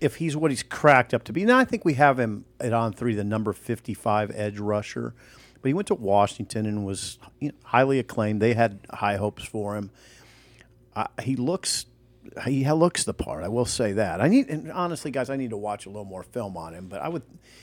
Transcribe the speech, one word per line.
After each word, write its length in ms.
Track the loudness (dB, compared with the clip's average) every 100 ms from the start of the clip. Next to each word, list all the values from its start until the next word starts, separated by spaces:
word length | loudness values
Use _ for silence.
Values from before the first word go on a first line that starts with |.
if 160 | -2 0
he's 200 | -4 0
what 140 | 0
he's 120 | -2
cracked 500 | -6 4 8 8 6
up 80 | -2
to 80 | -2
be. 120 | 0
Now, 140 | 4 4
I 60 |
think 200 | 4 2
we 100 | 0
have 240 | 6 6 6
him 260 | 0 -2 -12 _
at 120 | 0
On 200 | 0 0
Three, 220 | -2 -2
the 100 | -2
number 280 | 0 0 -2
fifty-five 800 | -4 -6 -6 -6 -6 0 0 0
edge 240 | -2 -4 -4
rusher. 560 | -2 -2 -2 -8 -8 -10 -20 -20 -20 -6
But 60 | -2
he 60 |
went 140 | -2 -2
to 60 |
Washington 720 | -2 2 4 4 0 -8 -4 -2
and 180 | -2 -4
was, 320 | -6 -8 -12 -20 _
you 100 | -10
know, 60 | -10
highly 340 | 0 2 4 2
acclaimed. 400 | -2 -2 0 2
They 120 | 2
had 260 | 4 2 0 -14
high 240 | -4 -2 0
hopes 280 | -2 -6
for 320 | -10 -8 -6 -6
him. 140 | -8 -14 -20 -20 -20 -20 -20 -20 -20 _ _
Uh, 120 | -6 -6 -6
he 120 | -4 -2
looks, 500 | -2 -2 -4 -6 -8 _ _ _ -18 -8 -2
he 160 | 0
ha-, 120 | 2
looks 280 | 4 4 2
the 80 | -4
part. 300 | -4 -6 -4
I 60 | -2
will 180 | 0 0
say 260 | 0 0
that. 260 | 2 0 2
I 80 | 6
need, 200 | 6 4
and 220 | -4 -6
honestly, 400 | -4 -4 -4 -6
guys, 180 | -4 -4
I 60 | -4
need 140 | -4
to 60 | -6
watch 260 | -6 -6
a 40 | -8
little 160 | -12
more 180 | -12 -12
film 340 | -10 -8 -6 -8
on 160 | -12
him. 120 | -12 -12
But 160 | -8
I 60 | -6
would, 140 | -6 -10 -20 -20 -20